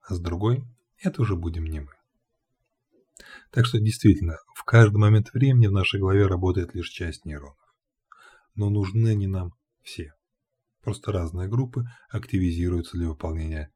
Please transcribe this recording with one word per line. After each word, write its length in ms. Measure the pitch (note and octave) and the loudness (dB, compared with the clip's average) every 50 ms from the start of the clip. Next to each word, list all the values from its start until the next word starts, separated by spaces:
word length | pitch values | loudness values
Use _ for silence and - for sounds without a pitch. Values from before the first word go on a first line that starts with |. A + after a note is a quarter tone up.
А 140 | _ - G2 | _ -10 -10
с 40 | F2+ | -8
другой, 460 | E2+ F2 E2+ F2 G2 A2 B2 B2 - - _ _ _ _ _ _ | -6 -8 -6 -4 -2 -2 -2 -2 -4 -12 _ _ _ _ _ _
это 240 | - F#3+ - - | -6 -6 -2 -2
уже 140 | B2 G2+ G2 | -2 -2 -2
будем 300 | F2 E2+ E2+ E2 E2 D#2+ | -4 -4 -6 -6 -6 -6
не 160 | D#2 D#2 D2+ | -6 -8 -8
мы. 120 | C#2+ C#2 _ _ _ _ _ _ _ _ _ _ _ _ _ _ _ _ _ _ _ _ _ _ _ _ _ - - - - - _ _ | -10 -14 _ _ _ _ _ _ _ _ _ _ _ _ _ _ _ _ _ _ _ _ _ _ _ _ _ -20 -20 -20 -20 -20 _ _
Так 160 | - - A#2+ B2 | 0 0 0 2
что, 120 | - A2+ | 2 0
действительно, 580 | G#2 A2 A2+ - - A2 G2 - - E2+ D#2+ - - _ _ | 0 0 -2 4 4 4 4 6 2 -4 -6 -6 -12 _ _
в 80 | - - | -14 -8
каждый 340 | - - A#2 A2+ G#2+ G2+ G#2 | 4 6 8 8 8 6 4
момент 360 | G#2 G#2 G#2+ G#2+ G#2+ - _ | 4 6 6 4 2 0 _
времени 340 | A#2 B2+ C#3 C3 B2 A#2 G#2 | 0 2 4 6 6 4 4
в 40 | |
нашей 280 | G2 G2+ F#2+ - - G2+ | 4 0 -2 0 -2 -2
голове 260 | G2 F#2+ F#2+ G2+ G2+ | 0 2 4 4 4
работает 480 | F#2+ F#2 F2 F#2 F#2 F2+ F#2+ F2 E2+ - | 4 2 0 0 0 0 0 -4 -6 -6
лишь 160 | F2+ E2+ - | -10 -10 -10
часть 360 | - - F2+ E2+ D#2 - _ | -10 -8 -8 -8 -8 -10 _
нейронов. 500 | D#2+ D2+ C#2+ C#2 C#2+ C#2 _ _ _ _ _ _ _ _ _ _ _ - _ - - _ _ _ _ _ | -12 -12 -12 -14 -16 -20 _ _ _ _ _ _ _ _ _ _ _ -20 _ -20 -20 _ _ _ _ _
Но 160 | G#2 G#2 G2+ | -4 -2 0
нужны 380 | G2+ G#2 G2+ F#2 F#2+ A2+ A2+ A2+ | 0 0 -2 0 0 2 2 2
они 180 | A2 G#2 G2 G2 | 2 0 0 -2
нам 260 | F#2+ F#2 F2+ F2 - _ _ _ _ _ _ | -2 -4 -6 -8 -10 _ _ _ _ _ _
все. 320 | - - - E2+ D#2+ _ _ _ _ _ _ _ _ _ _ _ _ _ _ | -20 -16 -16 -16 -16 _ _ _ _ _ _ _ _ _ _ _ _ _ _
Просто 300 | _ - G#2 - - - | _ -8 -8 -8 -6 -4
разные 380 | G#2 F#2 E2+ D#2+ E2 F2+ F2+ F#2+ | -4 -4 -4 -4 -6 -6 -6 -4
группы 340 | G#2 A#2+ C3+ B2 - B2+ A#2+ A#2+ - - _ _ | -2 -2 -2 -2 -4 -8 -8 -8 -10 -18 _ _
активизируются 880 | - A2 - - - F#2+ F#2 F2 E2 E2+ F2 F2+ F2+ F2 E2 - - E2+ | -10 -10 -10 -4 -2 0 0 0 0 -2 -2 -2 -2 -2 -4 -6 -6 -6
для 120 | F2 E2 | -4 -4
выполнения 600 | D#2+ - - E2+ D#2+ D#2+ D#2+ D#2 D#2+ D#2 D2+ - _ | -6 -6 -6 -6 -6 -6 -6 -6 -6 -8 -10 -12 _